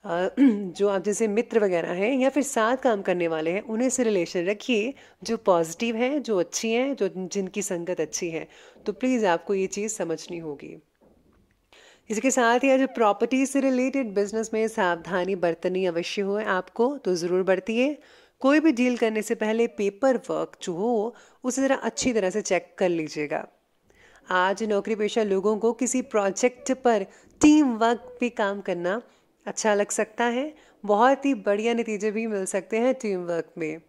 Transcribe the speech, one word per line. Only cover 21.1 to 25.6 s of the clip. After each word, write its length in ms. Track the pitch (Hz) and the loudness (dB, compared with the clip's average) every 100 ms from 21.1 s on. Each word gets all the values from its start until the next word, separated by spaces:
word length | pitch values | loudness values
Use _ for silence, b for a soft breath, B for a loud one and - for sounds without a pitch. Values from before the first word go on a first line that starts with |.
| 233 B B | -8 B B
उसे 180 | 254 247 | -4 0
ज़रा 140 | 269 269 | 0 0
अच्छी 360 | 233 - 254 | -2 -2 -2
तरह 180 | 220 185 | 0 0
से 120 | 202 | -2
चेक 320 | 190 180 - - | 0 -2 -2 -2
कर 100 | 185 | 0
लीजिएगा। 600 | 170 156 156 147 156 - _ _ _ _ b b b - | 0 -4 -6 -4 -6 -8 _ _ _ _ b b b -2
आज 320 | 185 185 196 | 0 2 0
नौकरी 320 | 220 202 202 | 0 0 0
पेशा 280 | 214 208 233 | -2 0 0
लोगों 360 | 214 190 202 | 0 2 2
को 140 | 214 | 2